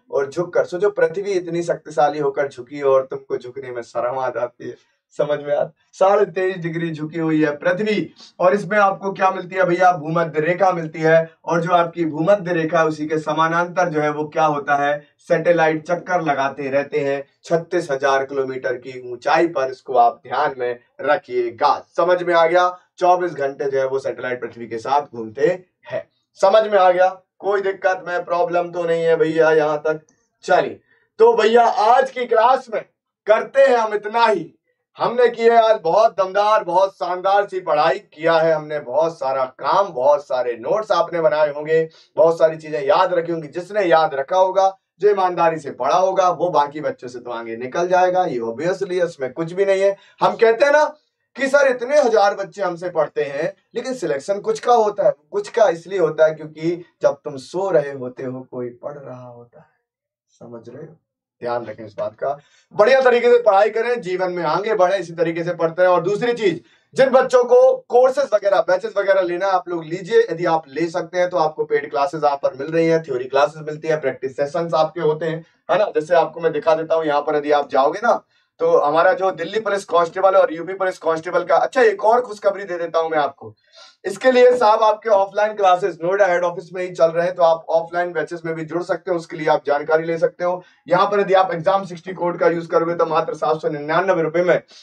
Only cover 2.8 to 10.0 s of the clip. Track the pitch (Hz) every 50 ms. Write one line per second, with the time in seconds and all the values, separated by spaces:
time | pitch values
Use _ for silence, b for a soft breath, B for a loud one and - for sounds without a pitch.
2.8 | 143 135 135 135 131 - - 135 - - 139 127 - 123 123 135 131 123 123 120
3.8 | 117 - - 120 117 123 131 135 131 127 117 117 123 - _ _ 131 123 117 _
4.8 | _ _ _ _ _ _ _ - - 143 147 143 143 143 143 147 - - _ _
5.8 | _ _ _ - 185 196 202 214 202 175 160 190 185 185 190 170 160 170 160 165
6.8 | 170 165 156 143 156 151 170 170 160 160 156 156 151 147 143 - - 175 180 185
7.8 | 214 214 208 175 - - B B B B B - 175 185 196 202 160 170 214 208
8.8 | 202 196 196 - 196 190 185 160 196 190 190 185 175 170 185 185 185 175 175 180
9.8 | 185 180 180 156